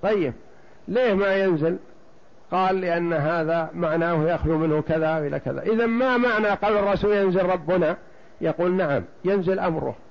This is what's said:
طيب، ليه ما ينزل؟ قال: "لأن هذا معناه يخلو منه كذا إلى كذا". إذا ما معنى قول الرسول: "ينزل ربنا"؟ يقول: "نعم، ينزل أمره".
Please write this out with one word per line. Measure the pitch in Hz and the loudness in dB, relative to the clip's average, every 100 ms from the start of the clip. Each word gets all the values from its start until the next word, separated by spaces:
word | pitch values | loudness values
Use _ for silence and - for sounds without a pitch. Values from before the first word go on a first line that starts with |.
طيب، | 190 214 147 117 - - - - - | 0 0 0 -4 -16 -20 -20 -18 -4
ليه | 208 254 | 0 2
ما | 196 196 190 | 2 2 2
ينزل؟ | 190 165 160 180 - - - - - - - | 2 2 0 -2 -10 -20 -20 -20 -20 -20 -4
قال: | 180 185 190 | 0 0 0
"لأن | 180 170 170 | 0 -2 0
هذا | 165 147 170 156 170 160 | 0 0 0 0 -2 -2
معناه | 170 170 165 165 165 | -4 -2 0 0 2
يخلو | 156 165 156 160 | 0 0 0 0
منه | 160 151 | 2 0
كذا | 147 160 156 160 | 0 0 0 0
إلى | 147 143 | -2 -4
كذا". | 135 135 | -6 -4
إذا | - 220 233 | -2 0 0
ما | 233 262 247 | 2 2 2
معنى | 247 214 214 | 2 2 0
قول | 196 208 208 | 0 2 2
الرسول: | 202 196 202 208 | 2 0 2 2
"ينزل | 196 185 180 | 2 2 0
ربنا"؟ | 180 156 185 156 180 - - - - | -2 0 0 2 -2 -10 -20 -20 -6
يقول: | 165 151 175 | -4 0 0
"نعم، | 185 165 135 90 - 180 | 2 0 0 -4 -6 0
ينزل | 202 175 190 | 0 0 0
أمره". | 185 160 131 117 - | -2 -2 -4 -8 -14